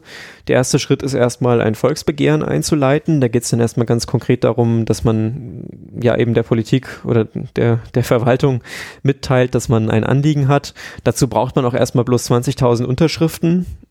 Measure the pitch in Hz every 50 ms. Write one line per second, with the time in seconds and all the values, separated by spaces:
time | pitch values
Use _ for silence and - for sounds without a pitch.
0 | - - - - - - - - _ - 131 123 131 - - 143 - - 139 -
1 | - 139 127 120 120 123 - - 131 123 120 117 107 110 110 - - 127 151 -
2 | - - 156 143 139 143 151 156 - - 139 147 160 - 175 151 139 131 143 151
3 | - - 160 147 127 117 110 120 - - - 117 117 117 - - 120 - 131 117
4 | - - - 117 - - 127 120 - 123 113 123 120 117 117 113 113 110 113 -
5 | - 120 110 110 110 110 120 - 117 123 120 - - - - - - - - -
6 | 120 117 113 - 120 117 113 117 113 - - 113 110 - - 131 127 - - -
7 | - - 123 113 110 - - - - 131 - - 113 117 117 117 - - - 123
8 | 120 - 139 120 113 127 123 127 - 143 131 117 - - - - - - - -
9 | - 135 139 - - - 135 127 127 123 - 123 - - 120 113 110 110 110 110
10 | - - 131 135 143 156 151 147 139 131 143 143 - - - - - - - -
11 | - 123 117 - 151 123 110 107 113 131 - 143 131 120 120 123 120 120 - 131
12 | 117 123 123 117 - - 123 120 123 139 131 - 135 123 120 117 123 - 131 -
13 | 170 151 - - 170 160 - - - 165 170 185 175 - - - - -